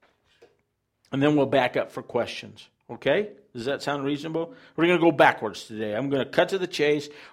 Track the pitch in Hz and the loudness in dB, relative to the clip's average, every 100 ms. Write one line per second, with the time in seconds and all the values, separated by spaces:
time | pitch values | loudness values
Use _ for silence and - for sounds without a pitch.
0 | _ _ _ _ - _ _ _ _ _ | _ _ _ _ -20 _ _ _ _ _
1 | - 139 147 147 123 135 123 135 - 131 | -8 0 2 4 2 2 2 -2 -6 -10
2 | - 120 107 - 107 107 - _ - 117 | -6 -4 -4 -8 -16 -20 -20 _ -18 -6
3 | 139 175 208 - _ 123 123 131 143 143 | 0 0 -2 -12 _ -8 -6 -6 -4 -4
4 | 139 143 160 160 165 - - - 170 175 | -4 -4 -4 -6 -6 -12 -12 0 2 6
5 | 165 147 143 - 110 90 - 107 107 107 | 4 6 4 4 -6 -8 -12 -8 -4 -4
6 | 139 139 117 - 175 190 175 - 147 147 | -2 -2 0 2 2 0 -4 0 0 0
7 | - - - | -4 -18 -20